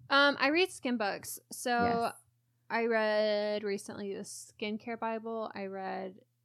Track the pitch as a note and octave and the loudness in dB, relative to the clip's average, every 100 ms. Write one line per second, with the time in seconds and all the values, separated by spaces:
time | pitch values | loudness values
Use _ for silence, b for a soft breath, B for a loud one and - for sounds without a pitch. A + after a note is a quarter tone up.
0 | - C#4 C#4+ C#4 C4+ D#4+ F#4 - B3+ A#3+ | 2 6 6 6 4 4 2 0 -2 0
1 | G3+ F3+ - - - - B3+ A#3+ A#3+ A#3 | 0 -2 -8 -14 -14 -6 -2 2 2 2
2 | A#3 - _ _ _ _ - A3+ A#3 A3+ | 0 -4 _ _ _ _ -4 0 2 2
3 | G#3+ G#3+ G#3+ G#3 G#3 G#3 G#3 G3 - - | 4 4 4 2 0 -2 -2 -4 -6 -8
4 | G3+ G3 G#3 - - - G#3+ G#3+ - A3+ | -6 -6 -8 -12 -14 -8 -6 -4 -6 -6
5 | A3+ A3+ A3 A3+ G#3+ - G3 F#3+ F#3+ F#3+ | -4 -4 -6 -6 -6 -6 -8 -6 -6 -6
6 | F#3+ F#3+ - _ | -8 -12 -20 _